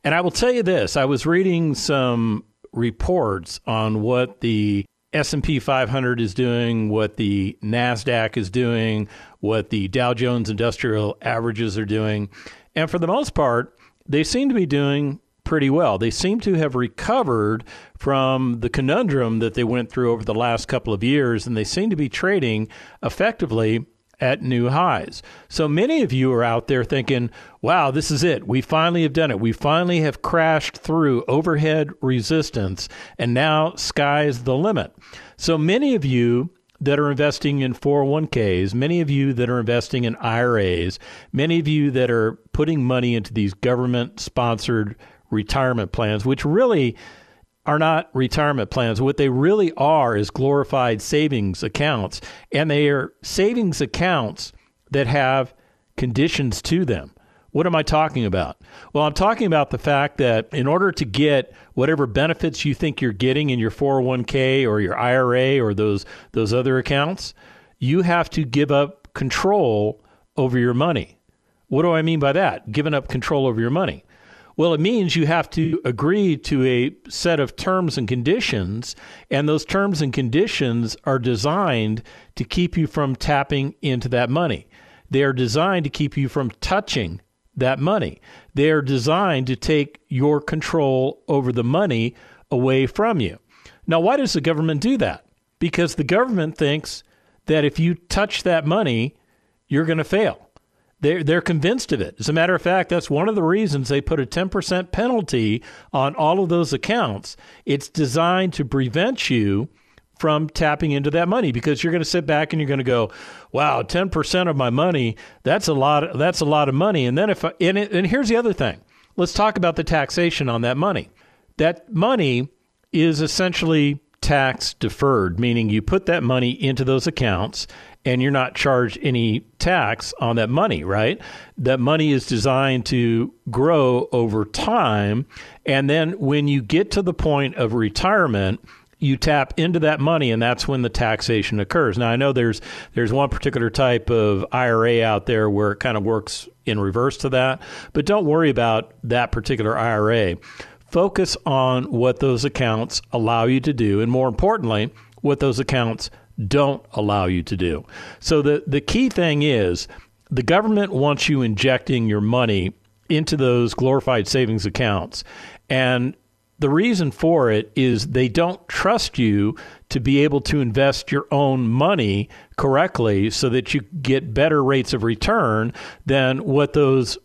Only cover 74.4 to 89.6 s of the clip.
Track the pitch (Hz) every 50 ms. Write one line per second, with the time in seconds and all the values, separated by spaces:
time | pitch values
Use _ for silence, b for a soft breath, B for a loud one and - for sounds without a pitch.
74.4 | B B B - 156 170 165 151 160 202 247 226 190 165 - 170 156 143 165 170
75.4 | 151 - - 170 160 165 160 - - 127 120 107 - 156 190 214 202 185 151 139
76.4 | - - 143 135 131 131 127 120 123 147 - _ _ - - - - 175 165 147
77.4 | 139 123 - - - 190 185 185 180 160 - 143 123 101 127 127 117 143 190 254
78.4 | - - - 107 92 87 104 113 127 - - B B B B B B B - 139
79.4 | 147 151 151 151 - - - 196 196 202 185 147 156 135 120 139 131 120 117 156
80.4 | 214 220 - - 143 123 117 117 117 110 - - _ 139 135 131 117 127 120 107
81.4 | 101 143 160 196 202 170 131 113 107 107 110 110 B B B B B B B -
82.4 | 120 - - 175 175 175 - 170 156 147 - 156 147 135 131 - - - 147 139
83.4 | 139 - 147 139 135 139 - _ - 139 131 120 107 127 123 123 123 120 131 160
84.4 | 175 156 101 69 - B B B B B B B B B - 135 143 139 131 123
85.4 | 127 117 107 143 165 196 196 180 147 139 - - 151 - - 147 139 123 - 151
86.4 | 135 117 - _ - - 185 202 202 - - 135 104 82 85 101 _ _ _ _
87.4 | _ _ _ - 127 127 135 131 139 170 214 208 131 80 - B B B B B
88.4 | B B B 139 143 156 156 151 139 131 139 131 113 143 160 185 202 185 156 131
89.4 | 131 123 131 -